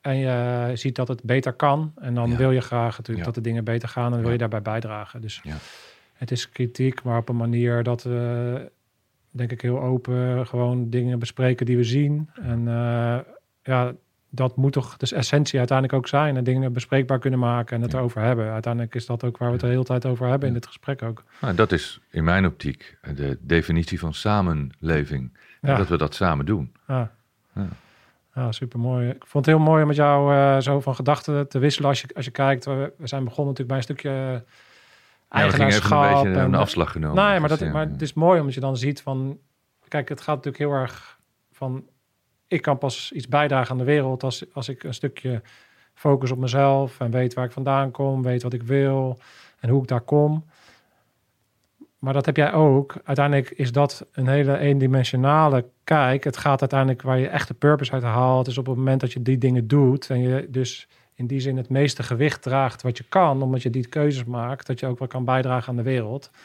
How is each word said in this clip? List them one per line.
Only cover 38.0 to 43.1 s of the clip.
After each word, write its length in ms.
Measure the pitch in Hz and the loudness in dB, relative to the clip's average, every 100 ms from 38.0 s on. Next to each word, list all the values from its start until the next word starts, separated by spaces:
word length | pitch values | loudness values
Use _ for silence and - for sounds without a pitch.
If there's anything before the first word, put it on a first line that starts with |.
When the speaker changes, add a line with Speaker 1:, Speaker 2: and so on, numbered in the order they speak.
Speaker 1:
is 100 | 151 | -6
mooi 240 | 156 170 175 | 2 4 4
omdat 140 | 139 | 2
je 60 | 131 | -4
dan 160 | 135 127 | -4 -2
ziet 260 | 139 139 | -4 -4
van... 360 | 139 131 135 143 _ _ _ _ - | -6 -6 -6 -10 _ _ _ _ -8
Kijk, 200 | 151 131 | -6 -6
het 120 | 143 | -8
gaat 160 | - 143 | -4 -4
natuurlijk 280 | 143 - | -4 -4
heel 80 | 147 | -2
erg 460 | 139 123 - - - _ _ _ | 0 -2 -8 -20 -20 _ _ _
van 320 | - 131 131 - _ _ _ _ _ - | -10 -8 -8 -12 _ _ _ _ _ -4
ik 100 | 165 | -2
kan 160 | 151 135 | 0 -2
pas 340 | 135 - - | -2 -6 -10